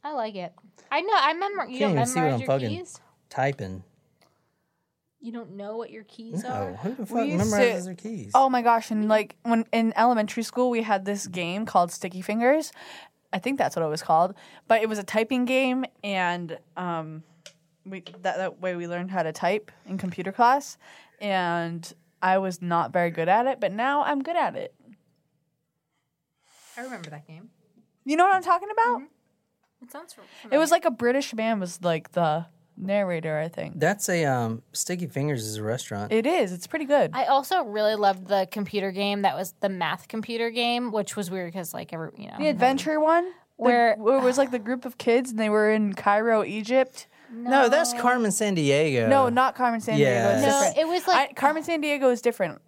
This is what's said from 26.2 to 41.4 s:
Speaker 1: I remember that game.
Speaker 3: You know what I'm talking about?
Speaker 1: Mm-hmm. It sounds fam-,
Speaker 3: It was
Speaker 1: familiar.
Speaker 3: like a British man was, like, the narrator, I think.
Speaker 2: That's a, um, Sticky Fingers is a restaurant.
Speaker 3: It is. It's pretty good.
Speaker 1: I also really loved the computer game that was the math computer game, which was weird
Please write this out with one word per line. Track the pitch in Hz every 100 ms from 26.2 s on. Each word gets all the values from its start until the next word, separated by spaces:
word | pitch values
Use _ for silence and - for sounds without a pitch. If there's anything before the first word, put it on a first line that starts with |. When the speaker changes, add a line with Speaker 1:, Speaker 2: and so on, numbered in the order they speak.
| _ _ _ _ - -
Speaker 1:
I |
remember | 254 226 160
that | 147 147
game. | 160 220 _ _ _ _ _
Speaker 3:
You | 262 311
know |
what | 370 381
I'm |
talking | 349 349 403
about? | 427 466 480
Speaker 1:
Mm-hmm. | 285 _ _ _ _ _ _ _
It | 247
sounds | 294 349
fam-, | -
Speaker 3:
It | - - 220 277
was | 320
Speaker 1:
familiar. |
Speaker 3:
like | 339
a | 339
British | 233 240 262 277
man | 220 220 214
was, | 180 175
like, | 175 160 -
the | 180 165 156 165 _ _ -
narrator, | 185 202 190 165 160 151
I | 165
think. | - - 151
Speaker 2:
That's | 151 202 -
a, | 175
um, | 147 127 113 113 _
Sticky | - - 180 160
Fingers | 135 147 131
is | 107 107
a |
restaurant. | 107 123 - 104 104
Speaker 3:
It | 220 240
is. | 349 202
It's | 180 -
pretty | 320
good. | 277 285 180
Speaker 1:
I | 262 226
also | 269 269 381
really | 247 208 214 214
loved | 202 190 190
the | 196 185
computer | 214 202 208 196
game | 185 202 202
that | 196 143
was | 185 _
the | 202
math | 185 160 180 -
computer | 220 214 226 233
game, | 226 240 240 247
which | 214 196 214
was | 175
weird | 190